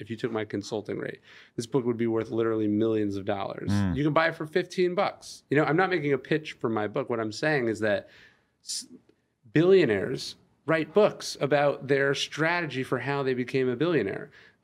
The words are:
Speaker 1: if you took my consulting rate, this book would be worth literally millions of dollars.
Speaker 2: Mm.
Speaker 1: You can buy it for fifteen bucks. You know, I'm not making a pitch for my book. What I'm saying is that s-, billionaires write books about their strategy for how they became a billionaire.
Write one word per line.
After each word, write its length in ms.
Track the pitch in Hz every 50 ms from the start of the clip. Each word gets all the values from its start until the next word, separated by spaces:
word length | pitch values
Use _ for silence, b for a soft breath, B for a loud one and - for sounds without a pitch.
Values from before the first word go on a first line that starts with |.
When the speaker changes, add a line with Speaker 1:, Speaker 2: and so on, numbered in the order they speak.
Speaker 1:
if 100 | 107 101
you 60 | 113
took 160 | 107 - 113
my 120 | 113 110 107
consulting 540 | 104 - 104 98 - 120 104 98 - 104 113
rate, 220 | - - - - B B B B B B B
this 120 | - 120
book 180 | 117 - 139 117
would 140 | 120 117 110
be 100 | 117 117
worth 220 | 113 113 110 113
literally 340 | 110 113 113 113 110 110 107
millions 500 | 104 104 107 113 113 110 107 107 104 98
of 80 | 101 95
dollars. 460 | 107 101 98 101 - - - - -
Speaker 2:
Mm. 240 | 101 101 98 95 -
Speaker 1:
You 80 | 131
can 100 | 143 156
buy 160 | 147 160 160 165
it 60 | 156
for 100 | - 160
fifteen 500 | 156 - 180 175 - - 190 180 180 180
bucks. 480 | 202 190 - - - - - - - - _
You 60 | 135 -
know, 60 | -
I'm 120 | 131 156
not 140 | 170 190 180
making 240 | 185 170 143 147 139
a 40 | 131
pitch 340 | - - 160 151 156 - -
for 140 | - - 120
my 180 | 113 107 104 104
book. 220 | 117 143 127 -
What 100 | 123 113
I'm 100 | 110 107
saying 380 | 107 - 147 156 156 139 120 117
is 100 | 107 98
that 280 | 107 107 101 95 - B B B B B B B B B B B _
s-, 220 | - - - - - - - _ _ _ _ _ _ _ _ _ 113
billionaires 840 | - 151 170 185 196 185 160 120 104 98 - 120 139 143 - - - - _ _ _ _ _
write 280 | 143 160 160 151 151 -
books 420 | 202 214 - - - - - - -
about 480 | 147 135 147 143 147 143 135 - 143 127
their 260 | 147 135 139 139 139
strategy 680 | - - - - 143 160 165 175 175 170 147 123 131
for 160 | 127 - 147 123
how 240 | 117 135 139 143
they 120 | 135 131 127
became 340 | 123 123 123 - 135 131 127
a 80 | 123
billionaire. 540 | 117 151 175 170 131 101 95 107 - - B B B B B B B